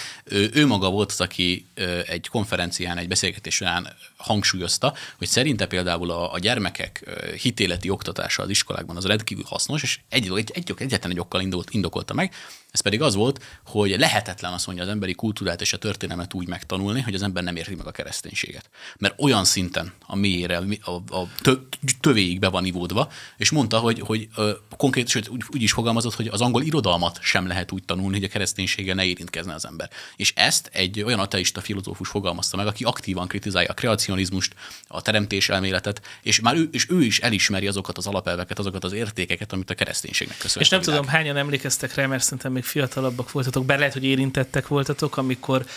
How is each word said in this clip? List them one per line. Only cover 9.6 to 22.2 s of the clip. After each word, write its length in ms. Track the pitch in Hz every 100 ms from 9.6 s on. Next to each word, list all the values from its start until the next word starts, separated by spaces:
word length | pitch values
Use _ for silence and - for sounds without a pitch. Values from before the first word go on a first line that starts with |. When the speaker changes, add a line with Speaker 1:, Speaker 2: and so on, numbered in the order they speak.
| - 147
Speaker 1:
és 180 | - - _
egy, 220 | 120 92 95
egy, 140 | 113
egy, 200 | - 175 -
egyetlen 340 | 131 104 90
egy 100 | 87
okkal 200 | 87 92
indult, 300 | 95 90 -
indokolta 440 | 107 87 92 -
meg, 200 | 104 185 - - - -
ez 100 | -
pedig 200 | 101 107
az 120 | 151
volt, 300 | 101 120 139 - - -
hogy 320 | 104 101 95
lehetetlen, 540 | 151 - 101 90 90
azt 140 | 90 -
mondja, 180 | 90
az 60 | 90
emberi 240 | 107 95
kultúrát 460 | 90 110 101 95 87
és 120 | 101
a 60 | -
történelmet 560 | 107 - 90 85 85
úgy 140 | 95 87
megtanulni, 520 | 90 - 95 98 120
hogy 140 | 110
az 80 | 98
ember 200 | 101 90
nem 140 | 87 85
érti 180 | 87
meg 120 | 92 -
a 40 |
kereszténységet. 800 | - - - - - - - - - - -
Mert 160 | 101 -
olyan 220 | 143 110
szinten 480 | - 101 90 85 85 - -
a 100 | 98
mélyére, 400 | 101 87 87 87 98 107
a, 80 | - 90 98 92
a 120 | 87 -
tö-, 160 | 135 131 - - 131 -
tövéig 380 | 160 110